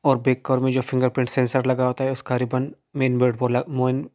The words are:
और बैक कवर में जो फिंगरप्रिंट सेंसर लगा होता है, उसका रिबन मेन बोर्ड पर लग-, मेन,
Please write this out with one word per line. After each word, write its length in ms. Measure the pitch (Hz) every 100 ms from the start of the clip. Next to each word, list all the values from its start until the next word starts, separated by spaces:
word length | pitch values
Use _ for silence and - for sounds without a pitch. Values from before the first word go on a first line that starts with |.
और 140 | 147 127
बैक 260 | 120 127 -
कवर 120 | 127
में 140 | 131
जो 80 | 131
फिंगरप्रिंट 480 | 123 127 127 135 123
सेंसर 380 | - 123 135 127
लगा 180 | 127
होता 200 | 127 123
है, 60 | 135
उसका 260 | 131 - 127
रिबन 380 | 123 127 139 - _ 147
मेन 220 | 131 123
बोर्ड 200 | 123 113
पर 120 | 123
लग-, 180 | 123 -
मेन, 420 | 131 127 131 -